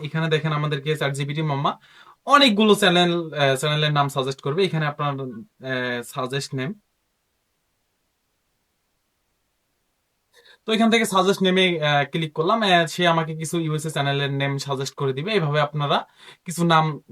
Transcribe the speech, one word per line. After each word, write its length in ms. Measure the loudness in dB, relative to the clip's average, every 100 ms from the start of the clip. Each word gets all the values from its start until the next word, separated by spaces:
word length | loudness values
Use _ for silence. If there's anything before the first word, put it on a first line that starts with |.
এখানে 280 | -8 -4 0
দেখেন 240 | 0 0
আমাদেরকে 440 | -2 -2 -4 -2 -2
চ্যাট 160 | -2
জিপিটি 300 | -4 -4 -4
মামা 360 | -2 -2 -2 -4 _ -20 -20 _ 2
অনেকগুলো 480 | 6 6 4 4
চ্যানেল, 600 | 4 4 4 2 0 -4
আহ, 220 | 0 0 2
চ্যানেলের 360 | 0 0 0
নাম 160 | 0 0
সাজেস্ট 320 | -2 -4 -4
করবে। 240 | -4 0
এখানে 220 | 0 0 -4
আপনার, 260 | -4 -6
আহ, 880 | -4 -8 -12 -18 _ -8 -4 -4 -6
সাজেস্ট 520 | -8 -8 -6 -6 -6
নেম। 200 | -6 -6 -10 _ _ _ _ _ _ _ _ _ _ _ _ _ _ _ _ _ _ _ _ _ _ _ _ _ _ _ _ _ _ _ _ _ _ _ _ _ -16 -4
তো 60 |
এখান 180 | 2 4
থেকে 140 | 4
সাজেস্ট 380 | 2 2 2 2
নেমে, 400 | 2 4 2 2
আহ, 220 | 0 2
ক্লিক 280 | 0 -4 -6
করলাম। 300 | -2 0 2
আহ, 240 | 4 4 2
সে 200 | 0 2
আমাকে 300 | 2 -2 -6
কিছু 220 | -4 -4
ইউএসএ 320 | -2 -4 -4
চ্যানেলের 420 | -4 -2 0 -2
নেম 260 | -2 -2 -4
সাজেস্ট 360 | -4 -6 -6
করে 180 | -4 -4
দিবে। 200 | -4 -2
এভাবে 280 | 0 0 0
আপনারা 460 | 0 -2 -2 -2 -4 _ -20 -20
কিছু 200 | -12 -2
নাম 360 | 4 4 2 -2 _